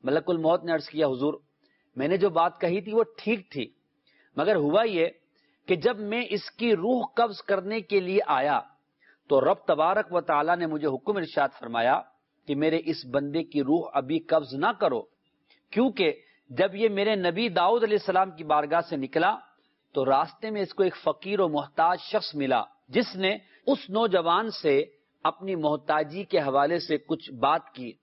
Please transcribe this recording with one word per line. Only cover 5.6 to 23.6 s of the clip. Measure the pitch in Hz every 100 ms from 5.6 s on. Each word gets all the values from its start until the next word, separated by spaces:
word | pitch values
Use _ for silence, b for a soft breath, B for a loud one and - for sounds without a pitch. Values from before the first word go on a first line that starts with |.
| -
کہ | 180
جب | 208 220
میں | 208 226 240
اس | 202 -
کی | - 233 202
روح | 190 254 - -
قبض | 233 196
کرنے | - 196 185 220
کے | 185 202
لیے | 180 190 220
آیا | 139 143 131 - _ _ _ b b _
تو | 139
رب | 143 196 -
تبارک | 151 160 190 -
و | 175
تعالیٰ | 147 147 151 175
نے | 165
مجھے | 156 147
حکم | 131 - 208
ارشاد | 160 - 139 -
فرمایا | 117 117 117 160 - _ _ _ -
کہ | 143
میرے | 156 165 160
اس | 156 127
بندے | 135 143 156
کی | 147 143
روح | 135 165 -
ابھی | 139 131 160
قبض | 165 160 139
نہ | 135 185
کرو، | 202 185 120 - _ _ _ b b _
کیونکہ | - 262 208 170 151 b b b
جب | 123 190 196
یہ | 220
میرے | 196 208 208
نبی | 180 170 233
داؤد | 175 175 233
علیہ | 220 208
السلام | - 185 190
کی | 156
بارگاہ | 156 151 147 160 165
سے | 151
نکلا | 131 160 175 220 - _ _ _ _
تو | - 131
راستے | 135 165 - 220
میں | 214
اس | 190
کو | -
ایک | 185 -
فقیر | - 147 190 202
و | 180
محتاج | 151 143 - 165 185
شخص | - 214 - 147
ملا، | 139 123 - _ _
جس | 190 247 185
نے | 190 214 b b